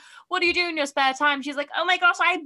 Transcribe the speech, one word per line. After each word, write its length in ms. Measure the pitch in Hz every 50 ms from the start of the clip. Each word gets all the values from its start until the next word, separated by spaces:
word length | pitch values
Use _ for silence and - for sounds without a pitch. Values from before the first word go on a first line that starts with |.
| - - - - - -
"What 100 | 349 370
do 80 | 359 339
you 60 | 339
do 140 | 349 349 349
in 80 | 330
your 120 | 311 285 277
spare 260 | - 294 269 269 262
time?" 280 | 262 294 294 285 277 254
She's 120 | 294 277
like, 140 | 277 285 285 - -
"Oh 80 | 330
my 120 | 359 359 359
gosh, 180 | 359 349 349 -
I 220 | 339 339 359 359 311